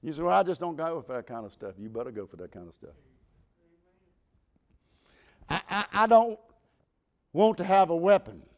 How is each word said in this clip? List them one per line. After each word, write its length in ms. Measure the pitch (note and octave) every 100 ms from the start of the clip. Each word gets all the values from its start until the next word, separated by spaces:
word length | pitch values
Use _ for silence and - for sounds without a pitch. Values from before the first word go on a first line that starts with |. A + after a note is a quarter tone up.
You 120 | -
say, 80 | D3
"Well, 100 | F3
I 100 | F#3
just 180 | F#3 F3
don't 160 | F3 D3+
go 240 | E3 E3
for 100 | C3
that 160 | B2+ A2+
kind 180 | A#2 G#2
of 60 |
stuff." 220 | - G2+ F#2+
You 120 | G#2+
better 200 | A2+ B2
go 160 | G#2+ F#2+
for 120 | E2
that 160 | F2
kind 160 | - F2
of 40 |
stuff. 220 | - - - _ _ _ _ _ _ E3+ E3+ _ _ _ _ _ _ _ _ _ _ _ _ _ _ _ _ -
I, 120 | - -
I, 160 | G3 G#3
I 160 | G3 A3
don't 320 | A3+ A#3 A3 _ _ _ _ _ _ _ _ _
want 240 | D#3 G#3+ G#3+
to 80 | F#3
have 240 | G3 F#3
a 60 | E3+
weapon. 440 | F3+ G3 - F#2+ -